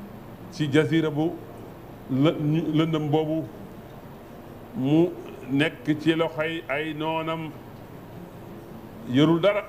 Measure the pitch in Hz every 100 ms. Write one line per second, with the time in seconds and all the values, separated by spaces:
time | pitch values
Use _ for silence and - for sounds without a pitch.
0 | - - - - - - 151 147 139 160
1 | 156 143 165 - - - - - - -
2 | - 131 151 156 151 156 156 156 165 156
3 | 147 156 156 160 - - - - - -
4 | - - - - - - - - 135 156
5 | 180 - - - 123 139 160 - - 151
6 | 156 160 160 156 160 165 165 143 156 151
7 | 160 160 160 165 156 - - - - -
8 | - - - - - - - - - -
9 | 117 127 160 170 185 208